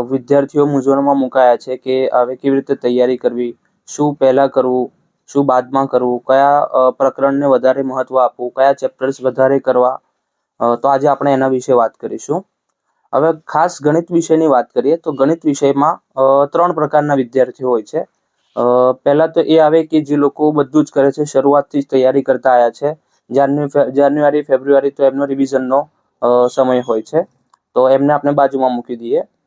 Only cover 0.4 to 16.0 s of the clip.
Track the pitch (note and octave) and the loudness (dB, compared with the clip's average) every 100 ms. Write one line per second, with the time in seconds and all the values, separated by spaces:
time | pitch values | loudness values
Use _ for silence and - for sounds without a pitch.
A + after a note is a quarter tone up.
0.4 | C#3 D3 D3 C#3+ C3 C#3 C#3 C#3 B2+ C3+ | 0 0 0 0 0 0 0 0 0 2
1.4 | B2 A#2 - B2+ C3 C3 C3 B2 B2 B2+ | 2 2 -4 -8 -4 -2 0 0 -2 -2
2.4 | C#3 C3+ C#3 C#3 B2 B2 B2 B2 B2 A#2+ | -2 0 -2 -4 -2 0 0 0 -4 -4
3.4 | A#2+ - _ _ - - D3 D3 C3+ C3 | -6 -8 _ _ -12 -4 -4 0 2 2
4.4 | C3+ C3+ B2+ B2+ B2 _ _ _ _ C#3+ | 0 0 -2 -2 -4 _ _ _ _ -2
5.4 | C#3 B2+ B2 C3+ C3+ B2 B2 B2 - C3+ | 0 0 0 -4 -2 -2 -2 -4 0 2
6.4 | C#3 D3 - B2+ B2+ - C3+ - C#3 C#3 | 4 2 0 0 0 0 -2 0 -2 0
7.4 | C#3+ B2+ B2+ C3 C3+ C3 B2+ C3 B2 - | 0 2 0 -2 -4 -6 -4 0 0 -2
8.4 | B2 C3 C#3 C#3 C3 - C3 C3+ B2+ B2 | -8 0 0 0 -4 -4 -6 -4 -4 0
9.4 | C3 C#3 C3+ B2 B2 C3 _ _ _ _ | 2 0 0 0 0 -2 _ _ _ _
10.4 | _ - A#2+ A#2+ C#3 C3+ C#3+ C3+ C#3+ C3+ | _ -4 -2 0 0 0 0 0 0 0
11.4 | C3+ C3 C3+ B2 A2+ - A2+ A2+ - F3 | 0 -2 0 2 0 -4 -12 -10 -6 -8
12.4 | - _ _ _ _ _ _ B2 D#3+ D#3 | -8 _ _ _ _ _ _ -2 0 -2
13.4 | - D3+ F3 - C#3+ D#3+ E3 E3+ E3 D#3+ | -4 -2 -2 -2 -2 -2 0 -2 0 0
14.4 | D#3+ B2+ A#2 B2 B2+ E3 E3 C3+ C#3 E3 | 2 0 0 -2 -2 -2 -4 -2 0 0
15.4 | D#3 C#3 C#3 C#3 D3+ F3 | -2 0 0 0 0 -2